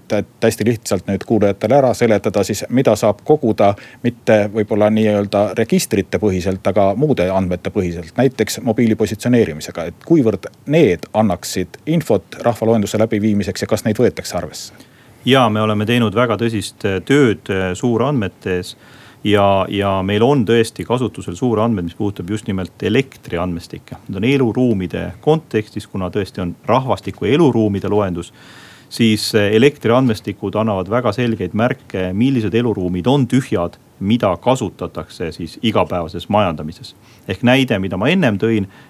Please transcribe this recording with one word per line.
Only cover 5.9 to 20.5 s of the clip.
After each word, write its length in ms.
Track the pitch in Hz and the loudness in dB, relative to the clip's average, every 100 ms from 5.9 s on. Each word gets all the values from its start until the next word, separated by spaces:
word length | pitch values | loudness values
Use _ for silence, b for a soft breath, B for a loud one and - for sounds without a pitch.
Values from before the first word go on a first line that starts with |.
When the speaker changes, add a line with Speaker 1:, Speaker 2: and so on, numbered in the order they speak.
| 98 92 92 | -2 0 0
Speaker 1:
põhiselt, 440 | 107 92 90 95 - | 0 0 -2 -2 0
aga 260 | 98 98 101 | 2 2 2
muude 320 | 151 127 90 | 0 2 0
andmete 420 | 95 92 90 - | 0 0 -4 -4
põhiselt, 400 | 107 90 85 80 - | -4 -4 -6 -6 0
näiteks 440 | 131 - 107 - | 0 0 -4 -2
mobiili 320 | - 110 117 107 | -2 2 2 2
positsioneerimisega. 920 | 104 104 120 123 98 76 - - 82 | 0 -2 2 2 2 -2 -10 -8 -10
Et 160 | - - | -8 2
kuivõrd 420 | 165 113 98 - - - | 4 4 0 -6 -12 0
need 440 | 156 131 87 - | 4 4 2 -2
annaksid 680 | 104 110 87 - - 90 - - | 0 2 0 -4 -6 -6 -8 -4
infot 540 | 165 - 101 - - 120 | -2 0 0 -2 -4 -2
rahvaloenduse 540 | 113 113 113 101 107 | 0 2 2 2 0
läbiviimiseks 680 | 113 107 107 101 98 - 104 | 0 0 0 0 -2 -4 -2
ja 20 | |
kas 160 | 110 | -2
neid 160 | - 107 | 0 2
võetakse 380 | 120 - - 90 | 2 0 -6 -8
arvesse? 480 | 80 - - B B B B - 123 | -8 -12 -16 B B B B -8 2
Speaker 2:
Jaa, 220 | 135 120 | 4 4
me 80 | 107 | 2
oleme 240 | 107 104 | 0 0
teinud 300 | 107 123 110 98 | 0 0 0 0
väga 220 | 123 104 | 0 0
tõsist, 460 | 117 110 - - 104 | -2 -4 -6 -6 -4
äh, 140 | 95 | -2
tööd, 460 | - 143 127 98 - | 2 4 4 2 -2
äh, 220 | 98 92 90 | -2 -2 -2
suurandmetes 1000 | 123 110 127 143 95 - - 92 87 B B B B B | -2 0 0 -2 -4 -6 -6 -4 -6 B B B B B
ja, 420 | 104 101 101 98 92 | 0 4 4 4 0
ja 220 | 101 98 95 | -2 0 0
meil 200 | 95 104 | 0 2
on 200 | 120 143 | 2 2
tõesti 360 | 104 | 2